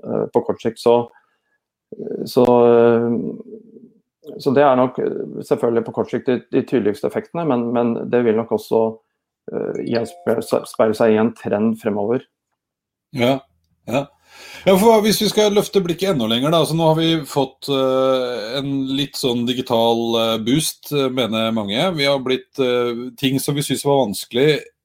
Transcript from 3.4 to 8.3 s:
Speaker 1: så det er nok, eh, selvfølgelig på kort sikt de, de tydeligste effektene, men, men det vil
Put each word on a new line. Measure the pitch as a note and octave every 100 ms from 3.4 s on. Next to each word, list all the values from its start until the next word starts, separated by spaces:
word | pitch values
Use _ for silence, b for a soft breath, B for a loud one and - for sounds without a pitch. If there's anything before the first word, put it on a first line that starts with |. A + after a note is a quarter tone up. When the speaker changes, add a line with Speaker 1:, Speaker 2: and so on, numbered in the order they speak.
| - - - - - _ _ _ - -
Speaker 1:
så | C#3+
det | B2+
er | C#3+ B2+
nok, | B2+ -
eh, | A2 - - - -
selvfølgelig | A2+ A#2+ A#2 A2+
på |
kort | A2+ A2
sikt | B2 A#2
de, | A#2+ -
de | C3+
tydeligste | A2 C3 G#2 G#2 -
effektene, | D3+ D3 E3+ D#3+
men, | A#2+ A#2+
men | A#2+ A#2+ A2+ G2
det | A#2+
vil | A#2+